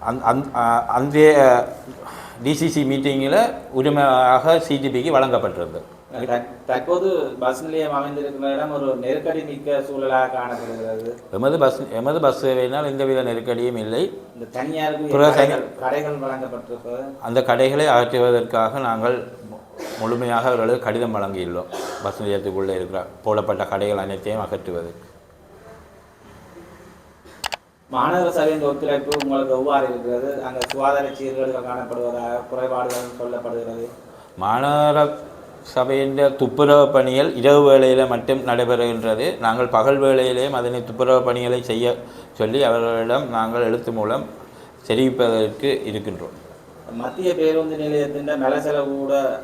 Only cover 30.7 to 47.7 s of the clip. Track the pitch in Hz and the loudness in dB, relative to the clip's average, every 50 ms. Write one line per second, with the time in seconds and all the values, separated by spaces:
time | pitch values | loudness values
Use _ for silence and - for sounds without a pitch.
30.7 | - 135 135 139 143 143 143 139 139 - 135 135 131 131 131 131 127 123 120 127 | -6 -2 0 2 2 2 0 -2 -6 -6 -8 -6 -4 -2 -2 -2 -2 -4 -6 -6
31.7 | 123 127 123 113 117 123 120 120 120 120 120 120 120 123 120 - 131 127 127 131 | -8 -8 -6 -8 -6 -4 -4 -4 -4 -4 -6 -4 -6 -6 -6 -6 -6 -4 -2 -2
32.7 | 127 123 123 123 123 123 123 123 120 120 123 120 123 120 120 117 117 117 117 113 | -2 -2 -2 -2 -4 -6 -6 -8 -10 -8 -8 -6 -6 -6 -6 -6 -6 -6 -6 -8
33.7 | 113 117 117 120 - - - - - - - - - - 92 101 110 123 135 143 | -8 -8 -10 -10 -12 -16 -20 -20 -20 -20 -20 -20 -10 -6 -2 0 0 0 0 2
34.7 | 147 147 147 151 147 151 147 147 147 - - - - - - - - - - - | 2 4 4 4 6 4 4 2 0 -8 -12 -16 -18 -20 -20 -20 -20 -20 -20 -6
35.7 | - - 127 131 135 135 139 135 135 135 143 139 135 139 135 123 - 139 147 143 | -2 -2 0 2 2 2 2 0 2 4 4 4 4 2 0 0 2 4 6 8
36.7 | 147 147 143 139 143 139 131 127 127 131 143 165 - 127 117 135 143 147 147 143 | 8 8 8 8 6 4 4 4 2 2 2 2 0 2 6 8 8 10 10 10
37.7 | 139 135 131 131 131 127 131 127 120 117 113 - 135 135 123 123 120 120 123 117 | 8 8 8 8 6 4 4 2 0 -2 0 0 -2 -2 0 -2 0 0 2 2
38.7 | 123 117 120 120 117 113 110 113 110 107 127 165 185 - 117 113 113 120 127 120 | 2 2 2 0 0 -2 0 -2 0 0 0 -4 -4 -2 0 0 0 0 0 2
39.7 | 120 113 110 135 139 139 139 135 135 131 127 127 127 123 127 139 143 127 120 123 | 2 4 4 4 4 4 4 4 4 4 4 2 0 0 -2 -2 -2 -2 -2 -2
40.7 | 123 123 120 123 117 113 127 127 131 127 123 123 120 123 123 120 123 123 120 120 | -4 -4 -6 -8 -2 -2 4 4 6 4 4 2 -2 0 0 -2 -2 -2 -2 -2
41.7 | 113 113 120 120 120 - - - - - - - - - 113 107 113 139 139 120 | -2 0 0 0 0 -2 -6 -16 -18 -20 -20 -20 -6 -4 -4 0 2 2 2 4
42.7 | 113 117 117 117 113 113 113 113 120 139 147 131 117 113 110 113 117 120 120 113 | 4 2 2 0 0 0 0 0 0 -2 -2 -2 -2 -2 -2 -2 0 0 0 0
43.7 | 113 120 120 - 117 113 107 107 117 139 - - - - - - - - - - | 0 -2 -2 -4 -4 -2 -2 -2 -2 -4 -4 -8 -14 -18 -20 -20 -20 -20 -20 -20
44.7 | - - - - 113 113 131 131 127 131 127 117 113 113 110 107 107 - - 139 | -20 -20 -4 -2 0 2 2 2 2 2 2 2 2 2 0 0 -2 -4 -2 -2
45.7 | 131 - - 107 104 104 101 107 95 82 85 - - - - - - - - - | -2 -2 -4 -6 -6 -6 -6 -8 -10 -10 -12 -14 -14 -16 -20 -20 -20 -20 -20 -20
46.7 | - - - - 117 117 120 127 - - 185 180 170 160 160 156 160 160 160 156 | -20 -20 -18 -16 -12 -10 -10 -10 -8 -4 -2 -2 0 2 2 2 2 2 0 -2